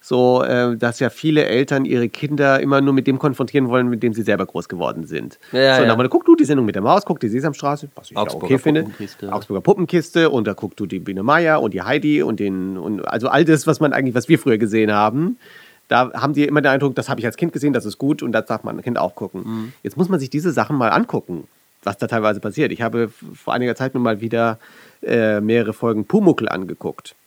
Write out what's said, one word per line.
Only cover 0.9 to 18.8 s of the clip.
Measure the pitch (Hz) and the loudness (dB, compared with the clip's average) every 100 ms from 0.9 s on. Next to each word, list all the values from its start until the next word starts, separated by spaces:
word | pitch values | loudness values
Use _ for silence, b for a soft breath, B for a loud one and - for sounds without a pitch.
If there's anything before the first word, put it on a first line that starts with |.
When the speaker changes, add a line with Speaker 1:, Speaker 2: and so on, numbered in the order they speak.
| 113 | -2
Speaker 1:
ja | 123 | -4
viele | - 160 151 - | -2 0 2 2
Eltern | 117 139 139 135 | 0 0 -2 0
ihre | 123 120 | 0 -2
Kinder | - 147 143 139 135 | -4 -6 0 2 2
immer | 139 139 | 2 2
nur | 139 | 4
mit | 135 123 | 2 2
dem | 131 | 0
konfrontieren | 147 131 127 143 131 | 0 -2 -2 0 2
wollen, | 127 123 | 2 0
mit | 117 | 0
dem | 120 | -2
sie | 110 | -2
selber | 104 101 95 | 0 0 0
groß | - 87 | -6 -8
geworden | 90 73 55 76 | -4 -4 -4 -8
sind. | 78 60 - B | -8 -10 -16 B
Speaker 2:
Ja, | 123 135 131 | 2 4 4
Speaker 1:
So, | |
Speaker 2:
ja. | 123 | 4
Speaker 1:
dann | 113 | 2
mal, | 127 | 2
guck | 339 349 | 2 6
du | 339 | 6
die | 269 | 6
Sendung | 143 110 | 2 0
mit | 98 | 0
der | |
Maus, | 107 185 - | 2 2 0
guck | 175 | -4
die | 113 | -2
Sesamstraße, | 117 151 135 143 147 147 - | -2 -4 -4 -6 -6 -10 -20
was | - | -14
ich | 120 | -6
ja | |
Speaker 2:
Augsburger | 107 - 90 | -6 -6 0
Speaker 1:
okay | 131 | 0
finde. | - 156 | 2 0
Speaker 2:
Puppenkiste. | 107 - 101 - 101 | -2 -10 -14 -12 -8
Speaker 1:
Augsburger | 104 98 98 | -8 -6 -2
Puppenkiste | 123 180 170 175 151 170 160 | 2 2 2 -2 0 2 2
und | 135 107 | 2 -2
da | 98 | -4
guck | 101 - | -8 -8
du | 98 | -8
die | 95 | -8
Biene | 85 95 | -8 -6
Meier | 107 156 170 151 | 0 2 2 0
und | 107 | 0
die | 92 | -4
Heidi | 92 143 147 147 | -4 -2 0 0
und | 147 107 | 0 -2
den, | 101 95 92 95 | -4 -4 -6 -8
und, | 87 101 - | -6 -6 -4
also | 113 123 | -4 0
all | 135 165 | 2 4
das, | 156 - | 4 2
was | 151 | 2
man | 151 | 2
eigentlich, | 127 135 120 | 2 0 -2
was | - | 2
wir | 165 | 2
früher | - 110 | 4 2
gesehen | 110 110 107 | 2 2 2
haben, | 104 107 123 175 247 B B B B _ | 4 2 2 -2 -4 B B B B _
da | 120 127 | 2 2
haben | - 139 | -2 -2
die | 143 143 | 0 2
immer | 147 | 2
den | 143 | 2
Eindruck, | 131 139 123 | 2 0 -2
das | 98 | -4
habe | 117 | -4
ich | 113 | -4
als | - | -2
Kind | 170 | -4
gesehen, | 139 143 | -2 0
das | 127 104 | 0 -4
ist | 95 | -4
gut | 139 156 | -2 -2
und | 135 | 0
das | 110 - | -2 -2
darf | 113 | -6
man | - | -6
ein | 110 | -8